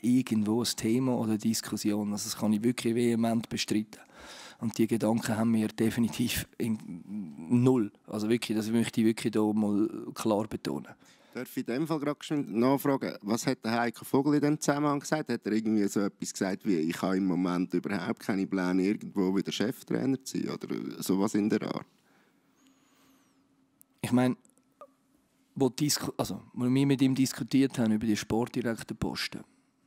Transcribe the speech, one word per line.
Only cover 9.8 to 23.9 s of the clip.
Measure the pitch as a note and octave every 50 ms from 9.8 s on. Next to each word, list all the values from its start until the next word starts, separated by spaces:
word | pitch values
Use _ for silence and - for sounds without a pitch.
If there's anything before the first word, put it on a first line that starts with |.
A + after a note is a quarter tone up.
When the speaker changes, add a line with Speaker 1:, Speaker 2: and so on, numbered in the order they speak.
| A2 - - A2 A#2 B2 D#3
Speaker 1:
klar | - - A2 G#2+ G2+ G#2+ G#2+
betonen. | - - - - C2+ C#2+ - - - - _ - - _ _ _ -
Speaker 2:
Darf | A#2 B2+ -
ich | - C3+
in | B2 - A#2
dem | C3 E3
Fall | D3 D#3+ D3+
gerade | C3+ D3 C#3+ -
geschwind | - - D#3+ D3 C#3 -
nachfragen, | F#2 A2 A#2 C3 C#3 C3+ - C#3+ C#3 B2+ B2+ F#2 - -
was | - G2+ A2 A#2 -
hat | C#3+ B2+ - -
der | A2 A2+
Heiko | A#2 A#2 A#2+ - - -
Vogel | - - C3+ C3+ D3+ D3
in | D3
dem | C#3 D3 D3+ D3+
Zusammenhang | - - C#3+ C#3+ D3+ D3 C#3+ C#3+
gesagt? | C#3 - D#3+ D#3 D3+ -
Hat | A#2+ A2 -
er | G2
irgendwie | G#2 A2 A2 A2 A2 G#2+ G2+ G2
so | - G#2+
etwas | G2+ G2 - _ - - -
gesagt | - G2+ F#2+ F#2+ F#2+ -
wie, | G#2+ F#2+ E2
„Ich | D#2 E2 F2 - -
habe | F#2 F#2+ F#2+
im | G2 F#2
Moment | F2 F2+ F#2 F2 F2+ F2 F#2 - -
überhaupt | F2 - - G2 F#2+ E2+ A#2+ A2 -
keine | - - G#2+ F#2+ F#2+ F#2
Pläne, | - F#2+ F2+ F2+ F2+ F#2+
irgendwo | F#2 G2 G#2+ - - F2+ - G2+ F#2 F#2 F#2+
wieder | G2 - -
Cheftrainer | - - G2+ A2+ C3 - - - - A#2 A#2 B2+ C3+ C3 -
zu | - - -
sein“, | - -
oder | - - - - - A1 - - - - -
sowas | - F#2+ F#2+ G2 A2 -
in | G#2+ G2+ A2
der | A2 G#2
Art? | - - - - - - _ _ _ _ _ _ _ _ _ _ _ _ _ _ _ _ _ _ _ _ _ _ _ _ _ _ _ _ _ _ _ _ _ _ _ _ _ _ - _